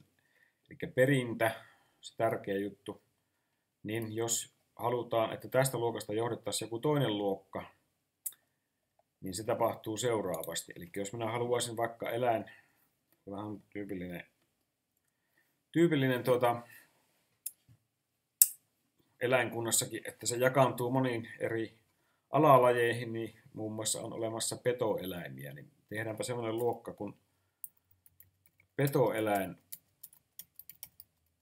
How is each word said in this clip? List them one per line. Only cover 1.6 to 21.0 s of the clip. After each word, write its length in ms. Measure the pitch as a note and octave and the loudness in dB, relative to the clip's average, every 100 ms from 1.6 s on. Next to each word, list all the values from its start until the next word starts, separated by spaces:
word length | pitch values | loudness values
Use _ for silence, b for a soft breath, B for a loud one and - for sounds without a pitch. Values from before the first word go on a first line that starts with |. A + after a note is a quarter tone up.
| B B B B | B B B B
se 160 | - - | -14 -2
tärkeä 420 | A2+ A2 - G2 | 0 0 -4 -4
juttu, 440 | G2+ - - F#2+ _ _ _ _ _ _ _ _ | -4 -8 -14 -16 _ _ _ _ _ _ _ _
niin 320 | G#2 A2 A2 | -6 -4 -4
jos 400 | G#2+ A#2 A#2 - _ _ - | -2 -2 -2 -4 _ _ -6
halutaan, 560 | A#2 A#2+ A#2 A2+ A2+ | -2 -2 0 0 0
että 160 | G2+ A2+ | -4 0
tästä 300 | B2+ C3+ A#2+ | 2 4 2
luokasta 340 | A#2 G#2+ - | -2 -2 -2
johdettaisiin 540 | G#2 A#2 A2 - - A2 | -2 -2 -2 -4 -6 -4
joku 120 | A#2 | -2
toinen 400 | D3+ D3 A#2+ G#2 | 2 4 2 2
luokka, 520 | G2+ F#2+ - F#2+ - _ _ _ _ _ - b b b b b _ _ _ _ | 0 -2 -6 -12 -12 _ _ _ _ _ -10 b b b b b _ _ _ _
niin 140 | F#2+ | -10
se 100 | F#2 | -6
tapahtuu 520 | A2 A2 A2+ G2+ A2 G#2+ | -4 0 0 0 -6 -2
seuraavasti. 760 | A#2+ A2 F#2 D#2+ - E2+ - - | 0 0 0 -4 -4 -8 -8 -14
Eli 140 | F2 G2 | -10 -8
jos 160 | G2 | -6
minä 140 | A#2+ A2 | -4 -4
haluaisin 500 | A#2+ A#2+ A#2+ A2+ A2+ | -2 0 0 0 -2
vaikka 340 | A#2 - - | -4 -4 -4
eläin, 340 | A#2 B2 A2 - B B B B _ _ _ - | 0 2 2 -2 B B B B _ _ _ -12
vähän 320 | G2 G#2+ G2+ - | -10 -8 -10 -12
tyypillinen, 560 | G2+ G2+ F#2+ F2+ F2 - _ _ _ _ _ _ _ _ _ _ _ _ _ _ | -10 -8 -8 -8 -10 -14 _ _ _ _ _ _ _ _ _ _ _ _ _ _
tyypillinen 520 | D#3 E3 D3+ C3 B2 | 4 4 6 4 2
tuota, 380 | B2 A#2+ A#2+ A#2 B B B B B _ _ _ - - _ - _ _ _ _ _ _ - - _ _ _ _ _ _ | 4 4 4 2 B B B B B _ _ _ -12 -12 _ -20 _ _ _ _ _ _ 2 2 _ _ _ _ _ _
eläinkunnassakin, 840 | B2 B2+ A2+ A#2 A2+ - - A2 | 0 2 2 -4 0 0 -2 -6
että 220 | - - A2 | -12 -8 -6
se 100 | A#2+ | 2
jakaantuu 540 | B2+ C#3 B2 A#2 B2 | 4 4 4 2 0
moniin 380 | C3 | 0